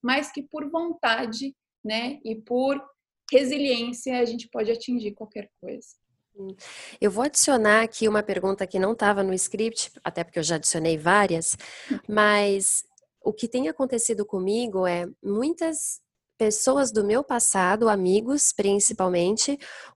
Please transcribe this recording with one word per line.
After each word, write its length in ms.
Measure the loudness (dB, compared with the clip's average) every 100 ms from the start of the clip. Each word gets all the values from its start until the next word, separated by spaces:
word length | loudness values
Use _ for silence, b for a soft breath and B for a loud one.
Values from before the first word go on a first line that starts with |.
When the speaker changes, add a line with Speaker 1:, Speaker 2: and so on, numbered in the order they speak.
Speaker 1:
mas 300 | 0 0 -2
que 100 | -10
por 260 | -10 -10 -6
vontade, 840 | -4 -4 -2 0 0 -2 -6 -10 -12 _ _
né, 340 | -6 -4 -4 -8
e 100 | -10
por 480 | -10 -2 0 0 -2 -6 _ _ _ 2
resiliência 880 | 4 4 0 0 0 -2 -6 -4 -2
a 60 |
gente 240 | -2 -2 -8
pode 200 | -4 -2
atingir 400 | -2 -2 -4 -6
qualquer 380 | -10 -14 -14 -16 _
coisa. 280 | -14 -14 -16 _ _ _ _
Speaker 2:
Hum. 200 | -18 -16 -16 B B B B
Eu 100 | 0
vou 140 | 0
adicionar 580 | 0 2 4 4 6 6
aqui 260 | 4 0 2
uma 140 | 2
pergunta 440 | 0 -2 -2 -2 -2
que 120 | 0
não 160 | 0
tava 280 | 2 2 2
no 120 | 2
script, 580 | 0 -2 -2 -4 -4 -10 -8
até 220 | -8 -6
porque 140 | -6 -4
eu 40 |
já 120 | -2
adicionei 420 | -2 -2 0 0 2
várias, 580 | 4 4 4 0 -2 -6 B B B
Speaker 1:
Uhum. 80 | -6 0
Speaker 2:
mas 760 | 4 6 6 2 0 0 -2 -6 _ _ _
o 100 | -6
que 140 | -4 -4
tem 200 | -2 -2
acontecido 560 | -2 -2 -2 -2 -2
comigo 600 | -4 -2 0 0 -2 0 0
é 180 | -2 -6 -8
muitas 800 | -4 -2 -2 -2 -4 -4 -8 -10 _ _ _ -2
pessoas 540 | 0 2 2 2 2
do 120 | 0
meu 200 | 2 0
passado, 640 | 0 0 0 2 2 4 2
amigos 640 | 2 2 2 2 0 0
principalmente, 1040 | 0 2 2 0 0 0 2 2 0 -2 -4 B B B